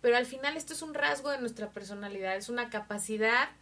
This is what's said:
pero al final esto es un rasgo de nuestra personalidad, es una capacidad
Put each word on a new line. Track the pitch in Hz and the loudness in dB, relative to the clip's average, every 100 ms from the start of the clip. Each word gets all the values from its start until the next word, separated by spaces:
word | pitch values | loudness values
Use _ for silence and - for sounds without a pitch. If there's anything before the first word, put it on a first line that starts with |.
pero | 240 240 | 6 6
al | 247 | 4
final | 262 277 311 | -2 -2 -2
esto | - | -6
es | 311 | -8
un | 320 | -6
rasgo | 294 285 285 277 | 0 2 2 0
de | 277 | -2
nuestra | 240 233 208 | -2 -4 -8
personalidad, | 208 196 202 202 196 190 190 | -8 -10 -8 -8 -4 -2 -2
es | 208 | -2
una | 240 240 | -4 -2
capacidad | 220 - 208 208 214 220 240 277 - | -4 -4 -6 -2 2 4 4 2 -4